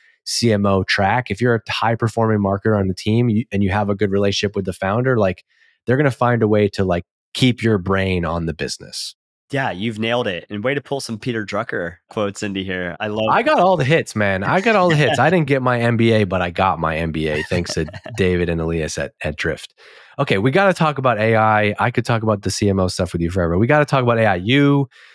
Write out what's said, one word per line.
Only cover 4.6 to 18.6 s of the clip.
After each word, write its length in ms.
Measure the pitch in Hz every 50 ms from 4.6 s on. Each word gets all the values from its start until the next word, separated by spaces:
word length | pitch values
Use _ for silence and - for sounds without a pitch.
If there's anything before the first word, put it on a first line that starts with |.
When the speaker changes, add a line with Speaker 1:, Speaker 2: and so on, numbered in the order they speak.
| 95
Speaker 1:
the 80 | 95 -
founder, 440 | - 98 95 104 120 127 131 127
like, 260 | 110 101 92 92 - _ _ _ _ _ _ _ _ -
they're 100 | - 123
gonna 140 | 139 151 135
find 320 | 120 - 123 120 120 113 113
a 40 |
way 200 | 104 107 104 104 98
to, 160 | - - 98
like, 200 | 92 87 87 - _ _ _ _ _ -
keep 300 | - 131 127 120 - 113
your 160 | 113 107 92
brain 460 | 87 95 98 95 95 95 92 87 85
on 200 | 80 82 85 82
the 80 | 82 78
business. 600 | - 71 62 - - - - - - - - - _ _ _ _ _ _ -
Speaker 2:
Yeah, 200 | 135 135 135 107
you've 260 | 90 90 107 117 107
nailed 300 | 107 110 113 120 123 117
it. 180 | 104 87 82 - -
And 140 | 104 104 101
way 120 | 131 143
to 60 | 139
pull 200 | - - 139 135
some 160 | - - 113
Peter 260 | 107 - 131 113 113 104
Drucker 520 | - 104 104 117 - - 104 87 85 87 - _ -
quotes 340 | - 110 104 101 98 - 110
into 180 | 101 95 95
here. 340 | 92 95 92 90 90 87 82 -
I 80 | 107
love 220 | 107 104 110 110 113
Speaker 1:
I 100 | 151 208
got 180 | 240 302 302 226
all 180 | 175 190 185
the 60 | 156 135
hits, 320 | 127 165 143 - - -
man. 280 | 107 104 98 98 92 98
I 180 | 90 147 190
got 140 | 190 233 214
all 140 | 196 180 175
the 60 | 156
hits. 220 | 147 147 113 120 139
Speaker 2:
<laughs> 0 |
Speaker 1:
I 120 | 135 160
didn't 160 | 185 175 151
get 160 | 139 139 131 127
my 160 | 127 123 120
M 180 | 120 117 117
B 140 | 110 113 113
A, 120 | 110 110 104
but 160 | 90 95 90
I 100 | 90 87
got 280 | 85 - 95 95 80 80
my 160 | 82 80 80
M 140 | 78 82 82
B 160 | 78 80 78
A 140 | 78 76 78 -
thanks 300 | - 92 87 85 - -
to 120 | 87 80 78 - -
Speaker 2:
<laughs> 160 | - - 113
Speaker 1:
David 320 | 101 95 90 90 87 87 85
and 120 | 82 82